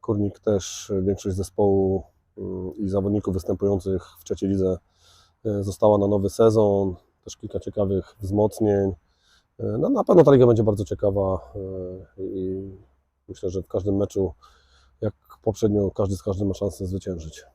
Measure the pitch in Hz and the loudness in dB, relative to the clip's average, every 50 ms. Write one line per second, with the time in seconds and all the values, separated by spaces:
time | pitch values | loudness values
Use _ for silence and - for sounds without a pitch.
0 | _ - 113 104 104 101 - - _ - 104 98 90 - - - - - 104 95 | _ -4 -2 -2 -2 -4 -4 -4 _ 0 0 0 -2 -4 -12 -14 -10 -6 -4 -2
1 | 92 95 98 95 - 104 92 92 95 - _ - 104 101 98 98 95 95 95 95 | 0 0 -2 -2 -2 -6 -4 -4 -6 -6 _ 0 2 2 4 4 2 2 0 -2
2 | 92 - _ _ _ _ _ - 98 95 92 92 92 92 - - 107 98 92 101 | -4 -8 _ _ _ _ _ -12 -10 -10 -8 -8 -8 -10 -8 -6 -6 -2 -2 -2
3 | 95 101 101 104 - - 92 92 - - 104 87 - 101 101 95 - 95 95 90 | 0 0 0 0 0 -2 -4 -4 -2 -4 -4 -2 0 0 0 0 -2 -2 -4 -4
4 | - - - - - - 104 - - 98 98 98 92 95 92 90 _ _ _ _ | -6 -8 -20 -20 -10 -10 -8 -4 -2 -2 0 0 0 0 -2 -4 _ _ _ _
5 | _ _ - _ _ _ _ _ _ 113 104 101 98 98 95 - - 107 104 101 | _ _ -20 _ _ _ _ _ _ -4 -4 -4 -4 -6 -4 2 4 6 6 6
6 | 101 101 104 104 98 98 - - 117 113 107 110 110 104 101 98 98 98 90 85 | 4 4 2 2 0 -2 2 4 4 6 6 6 4 4 4 2 0 0 -4 -8
7 | _ _ _ _ _ - - _ - 104 - 98 - - - - 104 190 196 190 | _ _ _ _ _ -20 -20 _ -16 -10 -10 -8 -8 -8 -4 -2 -2 0 0 -2
8 | - - - _ 107 95 98 104 104 107 - - 113 104 101 101 98 98 95 - | -2 -4 -12 _ -8 -4 0 0 0 0 0 0 0 2 2 2 2 0 -2 -6
9 | _ _ _ _ _ _ _ _ _ _ _ _ 110 107 104 117 147 202 277 240 | _ _ _ _ _ _ _ _ _ _ _ _ -8 -6 -4 -2 0 0 0 0
10 | - - - 175 160 147 139 131 127 123 117 110 113 107 104 101 104 - 104 - | 2 4 6 8 8 10 10 8 8 8 6 6 4 2 2 0 -2 -6 -6 -2
11 | - 104 95 101 98 95 95 95 - - - 104 95 95 95 95 92 90 92 92 | -2 0 0 2 0 0 0 -2 -6 -10 -12 -12 -10 -10 -10 -10 -10 -10 -12 -14
12 | 95 - _ - 95 95 98 95 92 92 95 95 95 95 95 95 - _ _ _ | -16 -20 _ -12 -10 -8 -6 -6 -6 -6 -6 -8 -8 -12 -16 -18 -20 _ _ _
13 | _ _ _ _ _ - 95 - - 95 87 95 87 _ - 110 95 104 98 98 | _ _ _ _ _ -18 -16 -8 -8 -6 -6 -6 -8 _ -6 -4 -2 0 0 0
14 | 101 98 - 101 95 87 - _ _ - _ _ _ _ _ _ _ _ _ _ | 0 -2 0 -2 -2 -2 -4 _ _ -20 _ _ _ _ _ _ _ _ _ _
15 | - 107 - _ _ _ - _ _ - 101 - - 107 101 104 101 95 - - | -6 -6 -6 _ _ _ -20 _ _ -4 -4 0 0 0 2 2 0 0 -2 -2
16 | 101 95 98 92 - - 98 92 104 98 92 - 101 101 92 - 98 92 92 95 | -4 -2 -2 -6 -4 -6 -4 -2 -2 -4 -2 -2 -4 -6 -6 -6 -10 -8 -8 -8
17 | - 101 92 85 80 78 - - - - _ | -6 -8 -10 -8 -10 -14 -16 -18 -20 -20 _